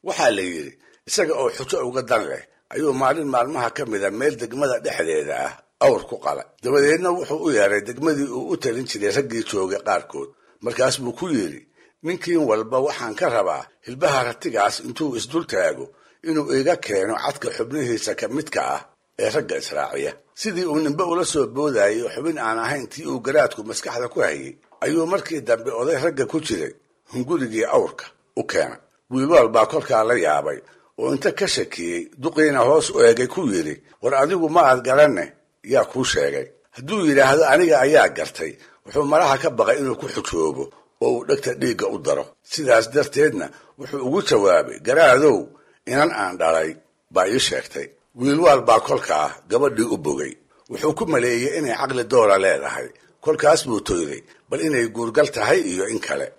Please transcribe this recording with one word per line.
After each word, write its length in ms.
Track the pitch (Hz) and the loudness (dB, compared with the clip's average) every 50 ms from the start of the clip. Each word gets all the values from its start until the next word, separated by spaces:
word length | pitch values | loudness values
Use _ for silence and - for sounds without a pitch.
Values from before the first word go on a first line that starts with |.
| - | -6
Waxaa 260 | 190 - - 160 127 | -6 -2 2 2 2
la 120 | 110 98 | 2 2
yidhi, 300 | 92 90 87 80 73 67 - _ _ _ _ _ _ - | -4 -4 -6 -8 -10 -12 -16 _ _ _ _ _ _ -4
isaga 260 | - 208 190 151 160 | -2 -2 0 0 0
oo 140 | 123 135 120 | 0 0 -2
xujo 260 | - - 135 - - 175 131 | -2 -4 -6 -4 -4 -4 -4
uga 160 | 123 123 131 | -2 -4 -4
dan 220 | 123 113 123 110 98 73 | -2 0 0 0 0 -2
leh, 140 | 67 - - _ _ _ _ _ | -8 -10 -12 _ _ _ _ _
ayuu 220 | - - 156 147 | -6 -2 -2 -2
maalin 360 | 131 131 135 131 143 165 151 143 | 0 2 0 0 0 0 -2 -2
maalmaha 420 | 127 123 120 131 160 131 120 117 | 0 0 -2 -2 -2 -4 -4 -4
ka 120 | - - 143 | -4 -6 -6
mid 180 | 117 107 98 98 | -4 -4 -2 -2
a 60 | 98 | -4
meel 240 | 101 110 131 151 143 | -4 0 -2 -2 -2
degmada 400 | - 185 110 117 135 147 135 127 147 | -2 -10 -10 -4 -4 -2 -2 -2 -2
dhexdeeda 560 | - - - - 82 80 80 76 73 73 71 | -4 -6 -4 -4 -2 -2 -2 -2 -2 -4 -6
ah 160 | 62 69 69 - - _ _ _ _ | -6 -6 -6 -8 -14 _ _ _ _
awr 220 | 120 139 123 95 85 | 4 4 4 2 -2
ku 100 | - - - | -8 -12 -8
qala. 240 | - 73 71 69 - _ _ _ | -6 -6 -6 -6 -8 _ _ _
Dabadeedna 480 | - 123 135 143 139 147 156 170 185 180 | -4 0 2 4 4 4 2 2 0 -2
wuxuu 300 | 175 180 165 - 151 156 | -2 -2 -4 -6 -6 -2
u 100 | - 160 | -2 0
yeeray 300 | 135 107 101 101 101 101 | 2 4 4 4 2 0
degmadii 480 | 101 110 123 127 147 160 151 139 143 135 | -2 -6 -10 -4 -2 -2 0 0 -2 -4
uu 200 | 120 127 139 160 | -6 -8 -6 -6
u 80 | 180 | -6
talin 300 | - - 131 113 123 131 | -4 -2 -4 -4 -4 -6
jiray 260 | - - 107 101 101 | -8 -8 -4 -2 0
raggii 320 | 98 131 139 117 117 117 110 | 0 0 -2 -2 -4 -6 -6
joogay 360 | - - 101 95 92 98 98 - | -4 -4 -4 -2 -2 -4 -4 -2
qaarkood. 440 | 107 98 85 - - - 71 69 - _ _ _ _ _ _ | -2 -2 -2 -2 -6 -12 -12 -12 -12 _ _ _ _ _ _
Markaas 340 | - 120 113 - 127 131 - 135 | -8 -8 -2 0 0 0 0 -2
buu 120 | 131 120 | -6 -8
ku 140 | 117 - 180 185 | -8 -6 -6 -2
yidhi, 320 | 156 120 95 80 71 - _ _ _ _ _ _ _ _ - | -2 -2 -2 -4 -6 -12 _ _ _ _ _ _ _ _ -8
"Ninkiin 380 | 156 180 180 - 175 170 165 151 | -8 -8 -6 -4 -2 0 0 2
walba 320 | 123 107 107 113 110 123 131 | 2 2 0 0 -2 -2 0
waxaan 340 | 135 151 - - 123 113 104 | 0 0 -2 -4 -8 -8 -4
ka 120 | - 180 156 | -2 -2 0
rabaa 340 | 120 113 95 90 78 67 - - _ _ | 2 2 0 0 -2 -4 -8 -14 _ _
hilbaha 400 | _ - 123 131 165 165 143 135 | _ -16 -8 -2 0 0 2 2
ratigaas 540 | 123 120 113 - - 165 117 104 101 101 - - | 0 -2 -6 -6 -8 -4 0 2 2 2 0 -2
intuu 360 | - 123 120 - 156 147 123 | -10 -12 -6 -4 -4 -4 -4
isdul 280 | 113 - 123 143 165 165 | -6 -8 -4 -6 -6 -4
taago 400 | - - 95 90 80 76 65 65 - - _ _ _ _ _ - | -2 -2 0 0 0 -2 -4 -12 -16 -18 _ _ _ _ _ -6
inuu 280 | 160 160 156 147 139 139 | -2 -2 -2 -2 0 0
iga 200 | 135 135 139 139 | 0 2 2 0
keeno 380 | 135 - - 104 95 95 104 113 | 0 -2 -2 -2 -2 0 0 -2
cadka 340 | - - - 139 - - - | -4 -4 -4 -6 -6 -8 -8
xubnihiisa 600 | - - 113 123 135 151 139 120 117 107 - - 101 | -6 -6 -6 -6 -4 -4 -2 -2 -2 -4 -4 -6 -6
ka 120 | - - 104 | -6 -6 -6
midka 320 | 120 147 147 - - 101 78 | -4 -6 -6 -4 -4 -4 -2
ah 180 | 64 69 71 - _ _ _ _ _ _ - | -2 -4 -6 -8 _ _ _ _ _ _ -2
ee 120 | 107 110 | -2 0
ragga 260 | 110 156 - - - 69 | 0 -2 -4 -2 -6 -6
israaciya." 540 | - - - 73 69 - - 69 69 71 - - _ _ | -6 -6 -4 -4 -4 -4 -4 -6 -6 -6 -8 -10 _ _
Sidii 340 | _ - - 214 185 175 185 | _ -8 -6 -6 -4 -4 -2
uu 120 | 170 147 156 | -2 0 0
ninba 260 | 160 151 147 156 190 | 0 -2 -2 -2 -2
ula 180 | 175 170 175 175 | -2 0 -2 -2
soo 220 | - - 156 127 | -2 0 -2 -2
boodayay 500 | 107 113 135 147 151 131 107 101 101 107 117 120 113 | -2 -2 -2 -2 0 2 2 2 2 2 0 -4 -6
xubin 300 | - 127 139 165 160 147 | -6 -6 -6 -4 -4 -2
aan 200 | 120 110 113 113 | -2 -2 -2 -2
ahayn 280 | 113 120 147 143 123 | -2 -4 -4 -6 -8
tii 200 | 104 - - 139 | -12 -14 -12 -8
uu 140 | 147 135 127 | -8 -8 -6
garaadku 400 | 110 131 139 151 135 113 - - 104 | -4 0 2 2 2 2 0 -8 -12
maskaxda 420 | 110 110 - - - - 120 123 117 | -10 -10 -8 -8 -8 -6 -6 -6 -4
ku 100 | - - | -2 -2
hayay, 320 | 123 90 76 71 65 67 - _ _ _ _ _ | 0 0 -2 -4 -8 -14 -16 _ _ _ _ _
ayuu 240 | - 131 151 165 160 | -4 -2 0 0 0
markii 340 | 165 190 190 - - 165 147 | 0 -2 -4 -4 -6 -10 -8
dambe 300 | 120 123 117 113 117 127 | 0 -2 -2 0 0 -6
oday 280 | 120 117 123 147 165 131 | -4 -2 -2 0 0 0
ragga 260 | 139 170 160 135 135 | 0 -2 -2 -2 -4
ku 120 | - - 160 | -4 -4 -6
jiray 320 | - - 113 87 76 65 - _ _ _ _ _ _ _ | -4 -4 -4 -4 -4 -8 -10 _ _ _ _ _ _ _
hungurigii 540 | - 127 123 131 175 156 131 113 110 110 110 | -8 -8 -4 -2 -2 -2 -2 -4 -2 -2 -2
awrka 420 | - 143 135 98 80 - - - - _ _ _ _ | 2 2 2 2 0 -6 -12 -18 -18 _ _ _ _
u 120 | _ 117 110 | _ -8 -6
keenay. 340 | - - 92 73 64 60 - _ _ _ _ _ _ | -2 -2 -2 -2 -2 -6 -16 _ _ _ _ _ _
Wiilwaal 380 | 127 131 135 147 175 147 120 110 | -4 -2 0 6 6 6 6 6
baa 180 | 110 117 110 | 4 4 4
kolkaa 380 | 110 151 151 139 - 131 110 110 | 4 0 -6 -2 0 2 2 2
la 100 | 113 120 | 2 2
yaabay 440 | 110 85 78 76 73 71 76 71 - - - _ _ _ _ _ - | 2 2 2 2 0 0 -4 -6 -8 -12 -20 _ _ _ _ _ -6
oo 100 | 120 135 | -4 -2
inta 180 | 139 135 - 202 | -2 0 -2 -2
ka 140 | - - 202 | -2 0 -4
shakiyey, 540 | 180 - - 98 - - - 85 85 87 85 - - - 139 | -2 -2 -4 -4 -6 -8 -10 -8 -6 -6 -6 -8 -10 -14 -8
duqiina 420 | 131 165 160 156 156 151 143 131 | -8 -4 0 2 2 2 4 4
hoos 260 | 117 123 147 160 135 - | 4 4 4 4 2 0
u 100 | - 135 | 2 6
eegay, 260 | 123 117 113 117 127 | 6 6 6 6 2
ku 140 | 127 - 190 180 | -2 -2 -2 -2
yidhi, 280 | 127 98 87 78 76 73 - _ _ - _ | 0 0 0 -2 -4 -8 -10 _ _ -20 _
"War 160 | - 120 139 | -4 0 2
adigu 340 | 135 139 156 190 180 165 156 | 2 2 2 2 0 0 2
ma 120 | 160 175 | 4 6
aad 180 | 160 135 131 127 120 | 6 6 6 4 2
garanne, 400 | 131 131 143 151 151 123 90 85 - - _ _ _ _ _ _ | 2 6 6 6 6 6 0 -4 -8 -12 _ _ _ _ _ _
yaa 200 | 107 127 127 107 | 0 2 2 2
kuu 200 | - - 127 127 | 2 -2 -4 -2
sheegay?" 420 | - - - 71 71 71 69 65 - _ _ _ _ | 0 0 0 0 0 -2 -4 -8 -10 _ _ _ _
Hadduu 360 | _ - 127 143 208 214 175 | _ -16 -8 -6 -4 0 2
yidhaahdo, 380 | 151 139 135 135 131 135 156 160 | 4 4 6 6 6 6 4 4
"Aniga 320 | 143 135 160 180 165 151 135 | 4 6 4 6 4 4 4
ayaa 300 | 127 139 156 143 107 90 | 4 6 6 6 6 4
gartay," 440 | - - 78 - - - 82 76 - _ - - _ _ | 2 -4 -8 -8 -8 -8 -10 -10 -10 _ -20 -20 _ _
wuxuu 240 | _ - - 143 147 | _ -6 -4 -2 0
maraha 320 | 143 151 156 180 143 135 135 | 2 2 4 4 4 2 2
ka 100 | - 156 | 0 -2
baqay 280 | 127 113 107 101 120 147 | 0 0 2 2 2 0
inuu 180 | 139 131 120 | 0 -4 -4
ku 100 | - - - | -6 -8 -8
xujoobo 560 | - 113 - - - 82 80 78 69 65 69 - _ _ _ _ _ _ | -8 -8 -6 -4 -2 0 0 -2 -2 -6 -10 -12 _ _ _ _ _ _
oo 100 | 117 123 | 0 0
uu 140 | 123 120 - | 0 0 0
dhegta 260 | - 143 139 - 131 123 | -2 -2 -2 -2 -6 -4
dhiigga 320 | - 110 127 113 92 101 98 | -2 -2 -2 -2 -2 -4 -4
u 100 | 107 90 | -6 -4
daro. 260 | 69 - 71 71 - - _ _ | -2 -2 -2 -2 -4 -10 _ _
Sidaas 460 | _ - - - 151 127 120 113 113 117 | _ -12 -8 -4 4 6 6 6 4 2
darteedna 560 | 123 147 135 - - 139 151 151 123 95 78 69 - - - _ _ | 0 0 0 0 2 2 2 2 2 -2 -8 -8 -12 -20 -20 _ _
wuxuu 240 | - 135 - - 143 | -18 -14 -10 -8 -6
ugu 180 | 127 127 143 - | -4 -2 -2 -2
jawaabay, 560 | - - 147 110 101 98 90 82 73 62 58 - | 0 2 2 4 6 6 6 4 4 0 -8 -8
"Garaadow, 580 | 78 104 131 156 165 143 123 131 151 151 120 92 - - - _ _ _ _ _ _ | -2 0 4 6 8 8 8 8 6 4 4 4 -2 -6 -14 _ _ _ _ _ _
inan 240 | - 123 139 151 165 | -4 0 2 2 2
aan 220 | - 107 101 92 90 87 | 0 -2 -4 -4 -2 0
dhalay 320 | 85 80 82 80 80 80 80 - _ _ _ _ _ _ | 2 2 4 2 0 -2 -6 -10 _ _ _ _ _ _
baa 140 | - 92 92 98 | 0 2 2 2
ii 120 | 113 131 | 2 0
sheegtay." 460 | - - - 64 - - - 69 71 - _ _ _ _ _ | 0 0 -2 -4 -6 -8 -12 -12 -12 -12 _ _ _ _ _
Wiilwaal 440 | 120 127 139 143 156 175 165 143 131 | -2 0 0 2 6 8 8 6 6
baa 180 | 113 120 113 110 | 6 6 4 4
kolkaa 480 | - - 143 - - - 82 76 76 73 - - _ | 4 2 -2 -2 0 0 0 0 0 -2 -4 -10 _
gabadhii 420 | - 98 120 143 139 - - 113 117 | -2 0 2 2 2 2 0 0 0
u 80 | 107 | -2
bogay. 360 | 95 76 76 71 67 73 65 - _ _ _ _ _ _ _ | -4 -2 -4 -4 -4 -6 -8 -10 _ _ _ _ _ _ _
Wuxuu 220 | - - - 156 147 | -10 -4 -2 -2 -2
ku 100 | - 226 | -2 -2
maleeyey 460 | 175 160 127 117 123 120 120 120 143 160 | 0 0 0 2 2 0 0 -2 -2 -2
inay 200 | 170 151 127 110 | -2 -2 -4 -2
caqli 280 | - 135 131 135 123 117 | -4 -4 -4 -2 -4 -2
doora 320 | 107 131 123 113 104 98 95 | 2 4 6 6 6 6 6
leedahay. 500 | 95 95 82 69 71 69 62 64 64 64 - _ _ _ _ _ - | 4 2 2 2 -2 -6 -6 -6 -8 -10 -14 _ _ _ _ _ -2
Kolkaas 360 | 151 156 156 - 147 165 160 - | -2 0 2 4 4 4 4 2
buu 160 | 135 113 101 | -2 -4 -4
toyday, 400 | - - 101 87 82 73 69 - - _ - _ _ | -2 -2 -2 -2 -2 -4 -6 -12 -14 _ -20 _ _
bal 140 | _ - 147 | _ -6 -4
inay 260 | 165 156 147 123 120 113 | -2 0 0 0 0 -2
guurgal 400 | 107 117 117 113 110 151 147 143 | -4 -6 -6 -2 2 2 2 2
tahay 300 | - 117 107 113 156 185 | 0 -2 0 2 2 2
iyo 240 | - 95 90 90 95 104 | 2 -2 -4 -4 -4 -4
in 120 | 113 101 | -4 -6
kale. 260 | - - 73 71 69 - - | -6 -6 -6 -6 -6 -8 -12